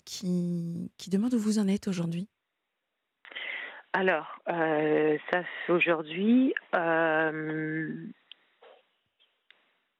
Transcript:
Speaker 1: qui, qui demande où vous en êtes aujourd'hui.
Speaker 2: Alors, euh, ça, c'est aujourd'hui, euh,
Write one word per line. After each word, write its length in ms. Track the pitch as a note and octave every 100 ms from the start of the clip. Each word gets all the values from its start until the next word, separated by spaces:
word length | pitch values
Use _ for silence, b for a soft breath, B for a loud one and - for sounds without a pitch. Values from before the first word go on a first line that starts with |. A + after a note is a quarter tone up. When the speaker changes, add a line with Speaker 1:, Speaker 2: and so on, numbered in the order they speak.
Speaker 1:
qui, 840 | - - F#3 F3+ F3 F3 E3+ E3+ F#3 -
qui 120 | -
demande 240 | F#3+ A#3+
où 40 | B3
vous 200 | G#3 G#3+
en 100 | G3
êtes 180 | G3+ -
aujourd'hui. 400 | F3+ E3+ E3+ G3+ _ _ _ _ _ _ _ _ _ - B B B B B B
Speaker 2:
Alors, 480 | F#3 F#3+ D#3+ D#3+ - -
euh, 680 | E3+ D#3+ D3+ D3+ D3+ D3+ D3+ -
ça, 120 | F3+ E3+ - -
c'est 60 |
aujourd'hui, 840 | F3 E3+ D#3+ D3+ E3 G#3 B3 C4+ A4 -
euh, 1300 | F#3 E3 E3 E3 D#3 D#3+ D#3 D#3 D#3 D#3 D#3 D#3 D#3+ E3 - _ - _ _ - - _ _ _ _ _ _ _ - _ _ _